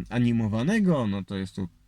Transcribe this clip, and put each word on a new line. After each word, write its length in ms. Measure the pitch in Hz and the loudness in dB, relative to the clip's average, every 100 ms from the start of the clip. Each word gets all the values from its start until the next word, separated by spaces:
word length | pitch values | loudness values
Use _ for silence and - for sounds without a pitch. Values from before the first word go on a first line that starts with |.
| 90 | -2
animowanego, 1000 | 117 120 117 110 110 135 220 190 151 110 | 0 2 2 0 0 0 2 4 2 0
no, 160 | 98 | -2
to 140 | 92 98 | -4 -6
jest 180 | 95 - | -6 -6
to 120 | 92 - | -8 -10